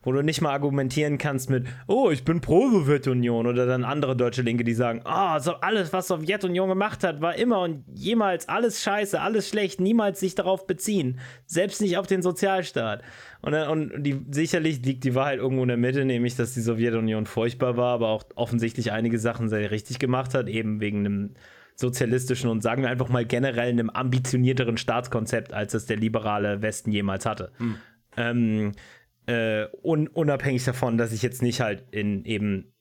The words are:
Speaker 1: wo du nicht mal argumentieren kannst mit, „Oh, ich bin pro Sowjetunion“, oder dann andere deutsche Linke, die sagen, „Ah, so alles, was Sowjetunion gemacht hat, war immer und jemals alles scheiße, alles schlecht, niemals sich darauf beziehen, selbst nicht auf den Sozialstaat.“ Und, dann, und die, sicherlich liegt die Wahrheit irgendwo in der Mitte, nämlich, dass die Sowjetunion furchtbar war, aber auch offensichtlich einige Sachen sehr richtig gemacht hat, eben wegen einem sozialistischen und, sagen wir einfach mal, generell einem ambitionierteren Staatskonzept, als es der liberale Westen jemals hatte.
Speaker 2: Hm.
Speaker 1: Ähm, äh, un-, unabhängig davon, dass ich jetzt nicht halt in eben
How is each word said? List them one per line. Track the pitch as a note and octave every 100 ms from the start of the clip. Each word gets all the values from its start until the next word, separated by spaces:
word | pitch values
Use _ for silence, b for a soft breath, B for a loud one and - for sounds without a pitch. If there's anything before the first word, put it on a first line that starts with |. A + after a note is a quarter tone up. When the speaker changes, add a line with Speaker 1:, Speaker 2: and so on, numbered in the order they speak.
Speaker 1:
wo | -
du | C3
nicht | D3 D#3
mal | D#3
argumentieren | C#3 C#3+ C#3 C3 C3 D3 C#3+
kannst | D3 C3+ B2+
mit, | C3 B2+ B B
„Oh, | G#3+ G#3
ich | D3+
bin | C3 E3+
pro | - D#3+ C4
Sowjetunion“, | G#3+ C#3 C#3+ C3 B2 A#2+ A#2 A#2
oder | B2 B2+
dann | B2+
andere | A#2+ D3 C#3+ B2+
deutsche | B2 B2
Linke, | A#2+ A#2+
die | A#2
sagen, | A#2 B2 A#2
„Ah, | - E3+ G3 D#3
so | C#3 E3+
alles, | F3+ A3 E3+
was | F#3 F3
Sowjetunion | F3 D#3 G3+ F#3+ F3 F#3+
gemacht | F#3 G#3 -
hat, | F#3 D3+
war | D#3+ E3+
immer | A#3+ G#3+
und | F3+ D3+ -
jemals | C3 D3 A#3 G3+ F3 -
alles | F3 A#3 A3+
scheiße, | - G3+ G#3 -
alles | E3 A3 -
schlecht, | G#3+ G3 -
niemals | F#3 A#3 G#3 F#3+
sich | F#3+ F3+
darauf | F3+ F#3+ F#3+
beziehen, | F3 - G3+ C3 B2+ B B B
selbst | D#3+ G3 -
nicht | G#3 F3
auf | F#3+
den | F#3+
Sozialstaat.“ | F3+ F3 G3 F#3+ E3+ - A2+ G#2+ B B B B
Und, | -
dann, | D3+ D3
und | D#3+ D3+ -
die, | C#3+ C#3 C3
sicherlich | C#3+ D#3+ F3 D#3 D3
liegt | B2 C3
die | C3
Wahrheit | B2 C#3 C3+
irgendwo | C3 C3
in | B2+
der | A#2+
Mitte, | B2 C3+ C3+
nämlich, | B2 A#2+ B2
dass | A#2
die | B2
Sowjetunion | A2+ A2+ A#2 A2+ A2+ A2 G#2+
furchtbar | - A#2 B2+ B2+ A#2+
war, | B2
aber | A#2+ A2+
auch | A2 - -
offensichtlich | A#2+ A#2 A2+ A2 A2+
einige | G#2+ A#2 A2+
Sachen | A2+ A#2 A2+
sehr | G#2+ G#2
richtig | G#2 - B2
gemacht | C#3 B2+ B2+
hat, | C3+ G#2+
eben | A2 A2 G#2+
wegen | G#2 G#2
einem | G2+ G2+ G2+ B B B B -
sozialistischen | B2+ B2 B2 B2+ B2+ B2 A#2+
und, | A2+
sagen | G#2+ B2
wir | C3
einfach | B2 A#2+
mal, | B2 A#2
generell | B2 C3+ A#2+ A#2+
einem | A#2+ A2+
ambitionierteren | - B2+ B2+ B2+ C3 B2 C3 A#2+ A2+
Staatskonzept, | - A#2 B2 A#2 A2 A#2 -
als | - G#2
es | A2+ -
der | G#2+
liberale | A2 A2+ G#2+ G#2 G#2 G2
Westen | A2 G#2+ -
jemals | G#2 G2+ F#2+ A2
hatte. | G#2+ F#2 -
Speaker 2:
Hm. | A#2 G#2+ B B _ -
Speaker 1:
Ähm, | A#2 A#2+ A#2 G#2+ G#2 G2+ B B B _ -
äh, | A#2 A2+ G#2+ G#2+ -
un-, | - D#3 D3+
unabhängig | - D3+ C#3 C#3+ C3
davon, | B2+ B2 B2+ A2+
dass | A#2
ich | A2
jetzt | B2 B2
nicht | A#2+ A#2
halt | A#2 G2+ -
in | G#2+ G#2 G2 -
eben | A2 G#2 F#2+ - _